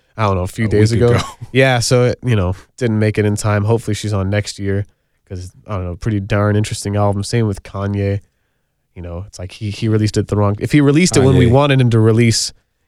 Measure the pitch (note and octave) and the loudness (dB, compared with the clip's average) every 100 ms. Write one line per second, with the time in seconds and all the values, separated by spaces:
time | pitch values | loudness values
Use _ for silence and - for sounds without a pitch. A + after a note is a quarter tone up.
0 | _ - G#2+ F#2+ F#2 - A2 G#2 A2 A2+ | _ -4 -2 -2 -4 -4 -2 2 2 4
1 | A#2+ A#2+ - - - B2+ C3+ B2+ A2+ B2+ | 2 2 -2 -12 -4 0 2 2 0 2
2 | B2 - C3 A2 F2+ F#2 - _ B2 G#2+ | 2 0 -2 0 0 -4 -10 _ -2 0
3 | G#2+ G#2 G#2 G#2 A2 G#2 G2+ A2+ - G#2 | 0 0 0 0 -2 -2 0 -2 -2 -6
4 | G#2 G#2 F#2+ G#2 G2+ - G2 G2 G2+ _ | -4 -4 -2 -2 -4 -8 -4 -4 -6 _
5 | _ _ _ F#2 F2+ - - G2+ F2+ F2+ | _ _ _ -14 -14 -18 -10 -8 -6 -6
6 | - G#2 G2 G#2 G#2 G#2 A2 - G2+ G#2 | -4 -4 -2 0 2 0 -2 -4 -4 -2
7 | G2+ G2+ G2 A#2+ A2 G2 - G2 G2+ G2+ | 0 -2 -2 -2 -2 -4 -10 -8 -4 -2
8 | G2 G2+ - _ _ _ _ _ _ - | -2 -4 -8 _ _ _ _ _ _ -18
9 | F2 E2+ G2+ - F#2 - G#2+ G2 A2+ G#2+ | -12 -12 -14 -14 -16 -10 -10 -6 -2 0
10 | G#2+ - G2 G2+ G2+ G2+ - D3+ C#3 D3 | 0 0 -2 0 0 -2 0 2 4 4
11 | F3+ - C3 C3+ B2 C3 C#3+ C3+ B2 A2+ | 2 4 4 4 4 4 4 4 4 4
12 | A2 A2+ A#2 A2 - - _ _ | 4 4 2 2 -4 -12 _ _